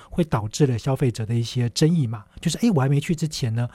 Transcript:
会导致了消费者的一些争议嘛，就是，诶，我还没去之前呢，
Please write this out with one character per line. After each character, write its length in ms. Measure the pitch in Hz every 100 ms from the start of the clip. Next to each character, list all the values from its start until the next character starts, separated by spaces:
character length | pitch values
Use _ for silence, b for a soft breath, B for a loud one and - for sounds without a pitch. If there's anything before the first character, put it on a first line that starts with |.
| B
会 140 | -
导 240 | 175 117 104
致 180 | - 147
了 120 | 117
消 180 | - 131
费 160 | 135
者 140 | 110 107
的 100 | 117
一 80 |
些 260 | 117 127 120
争 220 | - 156
议 140 | 170 123
嘛， 160 | 110 - -
就 100 | 170
是， 80 | 156
诶， 120 | 240
我 100 | 165
还 60 | 135
没 100 | 143
去 160 | -
之 140 | 170 156
前 260 | - 123
呢， 140 | 113 120